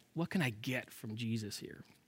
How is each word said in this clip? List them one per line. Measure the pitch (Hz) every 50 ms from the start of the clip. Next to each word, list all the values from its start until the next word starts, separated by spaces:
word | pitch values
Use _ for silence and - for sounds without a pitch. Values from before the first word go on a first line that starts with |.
| - _ -
what | 160 170 -
can | - 190
I | 151 127
get | 107 107 113 127 127 127 - -
from | - - - 113 107 113
Jesus | 120 113 113 113 107 101 - -
here? | - - - - - - - - _